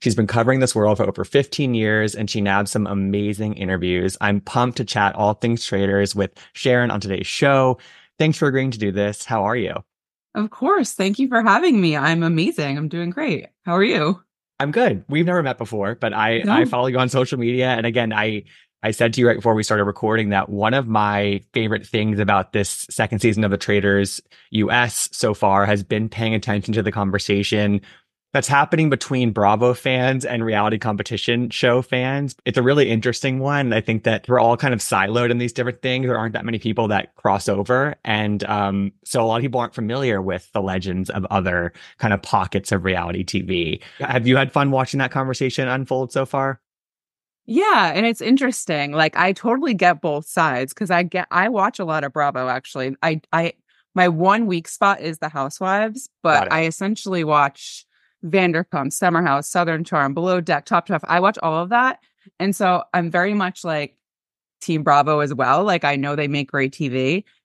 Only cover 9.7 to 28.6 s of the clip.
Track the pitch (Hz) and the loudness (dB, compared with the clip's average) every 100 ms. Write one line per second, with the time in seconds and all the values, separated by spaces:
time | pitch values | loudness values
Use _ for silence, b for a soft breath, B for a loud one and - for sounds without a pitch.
9.7 | - - _ _ _ _ 214 214 - 277 | -6 -12 _ _ _ _ -6 -6 -2 0
10.7 | 349 233 - 196 208 262 240 233 320 359 | 0 0 -2 -2 0 0 2 2 4 4
11.7 | 220 170 151 147 165 165 160 202 247 143 | 4 2 2 0 2 2 2 0 -2 -4
12.7 | 143 156 170 175 269 302 151 - _ 175 | -4 -4 -4 -6 -4 -4 -4 -6 _ -2
13.7 | 175 214 349 151 196 _ _ _ - 143 | 2 2 2 0 -2 _ _ _ -6 -2
14.7 | - - 104 - 151 170 180 135 - 110 | 2 2 0 -2 0 2 2 0 -4 -6
15.7 | 107 98 120 110 107 107 113 104 120 269 | -4 -4 -2 -2 0 2 2 2 2 2
16.7 | 123 131 127 127 135 127 131 117 127 127 | 0 0 2 2 2 0 -2 -2 0 0
17.7 | 117 117 120 113 107 110 107 b b b | 0 0 0 0 0 -2 -4 b b b
18.7 | _ 110 107 117 127 120 107 117 110 - | _ -4 0 0 4 4 4 2 2 2
19.7 | 107 101 - 107 110 104 98 95 101 107 | 0 0 -2 0 0 2 0 -2 0 0
20.7 | 135 117 110 104 101 101 98 - 120 110 | 0 0 0 2 0 0 -2 -4 -2 -2
21.7 | 107 - 110 107 104 101 98 90 - 92 | -2 -2 -2 0 2 2 2 2 -2 -2
22.7 | - - - - 104 117 104 104 98 - | -6 -8 -4 -2 2 2 2 0 0 0
23.7 | 101 101 101 98 - b b b 107 101 | 2 4 4 2 -4 b b b -2 2
24.7 | 120 120 - - - 113 101 101 98 101 | 2 0 -2 -6 -2 -2 0 2 2 2
25.7 | 104 92 107 113 110 113 110 - 104 101 | 0 -2 -4 -4 -4 -2 -2 -2 -2 -2
26.7 | 107 98 104 98 101 - 101 101 107 104 | -2 -2 -2 -2 -2 0 0 0 0 2
27.7 | 101 B B B _ _ 139 131 139 | 0 B B B _ _ -4 2 2